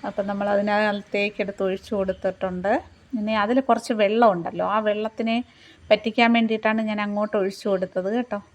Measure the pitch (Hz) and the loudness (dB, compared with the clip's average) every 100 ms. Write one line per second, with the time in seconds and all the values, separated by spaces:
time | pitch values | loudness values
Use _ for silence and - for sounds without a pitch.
0 | 202 202 202 202 202 202 208 208 214 202 | -6 -4 -4 -2 0 0 2 2 2 -2
1 | - 202 202 208 196 196 190 196 - 202 | -4 -2 -2 -2 -6 -2 -2 -2 -4 -2
2 | 190 185 196 185 190 180 196 269 - - | -2 -2 -4 -4 -6 -2 0 -2 -2 -20
3 | _ 226 214 220 208 254 262 233 - 220 | _ -6 -2 0 2 2 2 0 0 2
4 | 202 220 233 180 175 170 180 208 214 208 | 2 6 4 4 -4 -4 -2 0 0 -2
5 | 214 - 226 233 247 - - - - 208 | -4 -4 -2 -2 -4 -18 -20 -20 2 2
6 | 226 220 233 233 226 220 220 220 214 208 | 2 2 4 4 2 0 0 0 -2 -4
7 | 208 208 214 214 190 - 208 190 185 185 | -2 -2 -2 0 -2 -4 -2 -2 -2 -4
8 | 185 233 240 202 - | -2 -2 -4 -8 -10